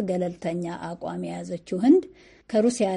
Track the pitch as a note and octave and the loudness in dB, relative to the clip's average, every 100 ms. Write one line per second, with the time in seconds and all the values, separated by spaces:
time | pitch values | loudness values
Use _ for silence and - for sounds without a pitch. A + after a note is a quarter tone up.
0 | G3 F3+ F3+ F3 E3 F3 E3+ E3+ E3 F3 | -2 -2 -2 -4 -6 -6 -6 -8 -10 -10
1 | F3 F3+ F3 F3 F3 F3 - F#3 A#3 F#4 | -8 -8 -8 -10 -10 -10 -6 0 6 6
2 | - - - _ - A3 A3+ A#3+ G3+ | 6 -10 -20 _ -2 2 2 2 0